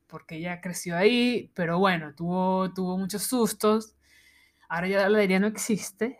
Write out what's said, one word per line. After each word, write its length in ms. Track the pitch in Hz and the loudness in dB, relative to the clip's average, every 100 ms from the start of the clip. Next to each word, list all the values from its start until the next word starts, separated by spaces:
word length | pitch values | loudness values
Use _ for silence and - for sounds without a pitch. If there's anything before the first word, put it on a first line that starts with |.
| _ | _
porque 300 | 156 - 160 | -18 -12 -10
ella 240 | 175 175 | -8 -8
creció 360 | 180 170 180 170 | -8 -8 -4 2
ahí, 540 | 214 240 247 226 - | 4 4 2 0 -4
pero 240 | - 165 175 | -4 -2 2
bueno, 360 | 196 170 151 | 2 2 -4
tuvo, 580 | 147 170 185 185 185 185 | -8 -4 0 0 0 -2
tuvo 240 | 185 185 185 | -4 -4 -4
muchos 240 | 190 202 | -4 -4
sustos. 720 | - 247 220 - 214 220 220 _ _ _ _ _ _ _ - | -2 0 0 2 2 2 -2 _ _ _ _ _ _ _ -8
Ahora 200 | 165 185 | -4 0
ya 100 | 196 | 2
la 80 | 196 | 4
heladería 340 | 214 196 190 | 4 4 4
no 80 | 208 | 2
existe, 720 | 214 - 202 - - 226 - | -2 -2 -2 -4 -6 -6 -6